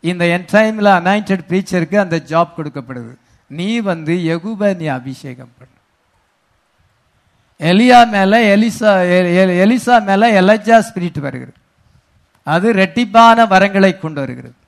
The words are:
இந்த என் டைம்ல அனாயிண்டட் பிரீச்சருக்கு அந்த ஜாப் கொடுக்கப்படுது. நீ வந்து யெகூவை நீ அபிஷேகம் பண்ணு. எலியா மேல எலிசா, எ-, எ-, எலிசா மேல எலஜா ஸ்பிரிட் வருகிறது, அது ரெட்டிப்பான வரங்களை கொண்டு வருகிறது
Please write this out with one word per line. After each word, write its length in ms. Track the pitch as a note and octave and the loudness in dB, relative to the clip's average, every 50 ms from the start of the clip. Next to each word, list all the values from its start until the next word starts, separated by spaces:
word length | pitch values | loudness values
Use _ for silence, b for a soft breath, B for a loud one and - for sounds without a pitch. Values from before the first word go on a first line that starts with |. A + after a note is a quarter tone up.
| - | -6
இந்த 200 | D#3+ F#3 F3 F3 | -6 -4 -2 -2
என் 200 | E3+ E3+ F3+ F3+ - | -2 -2 -2 -4 -2
டைம்ல 380 | - G#3 A3 A3 A3 G#3+ G3+ G#3 | -2 0 0 0 -2 -2 0 2
அனாயிண்டட் 560 | G3 F3 E3+ F3+ G3 G#3 G#3 - G3 F#3 D#3+ _ | 2 2 0 -2 -2 -2 -2 -4 -6 -6 -4 _
பிரீச்சருக்கு 500 | E3+ F#3+ F#3+ - F#3 F3+ E3 D#3+ F#3+ G#3 | -4 -4 -4 -4 -4 -4 -4 -2 -2 -4
அந்த 200 | G3+ F3 E3 E3 C#3 B2 | -2 -2 -4 -8 -6 -4
ஜாப் 260 | D#3 E3 E3+ E3 - | -2 -2 -2 -2 -4
கொடுக்கப்படுது. 560 | - D#3 D3 B2 C#3+ B2+ A#2+ C3 B2 A#2 A2+ B2+ _ _ _ _ _ _ _ | -12 -12 -12 -12 -14 -14 -14 -14 -16 -16 -18 -20 _ _ _ _ _ _ _
நீ 160 | C3 D#3 F3 G3+ A3+ A#3+ | -12 -8 -6 -6 -4 -4
வந்து 320 | A3 G3 F3 E3 D#3+ D3+ E3+ F3+ E3+ | -4 -4 -6 -6 -4 -6 -4 -4 -2
யெகூவை 460 | D#3+ E3 E3+ D#3+ G#3+ A3+ F#3+ G#3 G3+ F#3+ | -4 -4 -4 -6 -10 -8 -4 -2 -4 -4
நீ 100 | F3+ D#3+ D#3 | -4 -6 -6
அபிஷேகம் 640 | C3+ B2+ B2 C3+ C3 - - C#3 B2 B2 C3 A#2+ A#2+ | -6 -8 -10 -12 -16 -14 -16 -18 -18 -18 -20 _ _
பண்ணு. 200 | _ C3 C3 _ _ _ _ _ _ _ _ _ _ _ _ _ _ _ _ _ _ _ _ _ _ _ _ _ _ _ _ _ _ _ _ _ _ _ _ _ _ | _ -20 _ _ _ _ _ _ _ _ _ _ _ _ _ _ _ _ _ _ _ _ _ _ _ _ _ _ _ _ _ _ _ _ _ _ _ _ _ _ _
எலியா 400 | D3+ D#3+ F3+ G3+ A#3+ B3 B3 B3 A#3 A#3 | -2 0 0 2 4 6 6 6 6 4
மேல 320 | G#3 G3+ F#3+ F#3+ G#3 A#3 A#3 | 2 -2 0 2 2 2 2
எலிசா, 460 | G#3 G3 G#3 A3 A#3 - - A3+ G#3+ G3+ F#3 F3+ F3+ | 2 2 2 0 -2 -4 -2 0 0 2 2 0 0
எ-, 200 | F3+ F#3 F#3 F3 F3 | 0 0 0 0 2
எ-, 220 | F3+ F#3+ F#3 F3+ F3 | 2 2 2 2 2
எலிசா 360 | F#3+ G#3 B3 B3 - A#3+ B3 A#3 G#3+ | 2 2 2 0 0 2 2 2 2
மேல 280 | G3 G3 G3 A3 A#3+ | 2 0 2 2 2
எலஜா 460 | A3 G3 F3+ F#3+ G#3+ A3 G#3 G#3+ A3+ A3+ | 2 2 4 4 2 2 2 2 2 2
ஸ்பிரிட் 400 | G#3 A3+ - F#3+ F3 F3 C#3+ D3+ | 2 0 -6 -8 -8 -8 -8 -8
வருகிறது, 380 | C#3+ C#3 C3 B2+ B2+ B2 - _ _ _ _ _ _ _ _ _ _ _ _ _ _ _ _ _ _ C#3 | -10 -10 -12 -12 -16 -18 -20 _ _ _ _ _ _ _ _ _ _ _ _ _ _ _ _ _ _ -4
அது 200 | D3+ E3+ F#3 A3+ A3+ | -2 0 0 0 0
ரெட்டிப்பான 760 | F#3+ F#3+ F3+ - A#3+ B3 G#3 G3 A3+ A#3 A#3 A3+ A3+ A#3 G#3+ | 0 0 -2 -2 -4 -6 0 4 6 6 6 6 4 4 4
வரங்களை 440 | G3 F#3+ F#3+ G3+ G3 G3 F#3+ F#3+ F3 | 4 2 2 2 2 2 2 2 0
கொண்டு 260 | - - D#3+ D#3 C#3+ | -2 -10 -10 -8 -8
வருகிறது 360 | C#3 B2+ B2 B2 B2 A#2 A#2+ _ _ | -10 -10 -12 -16 -18 -20 _ _ _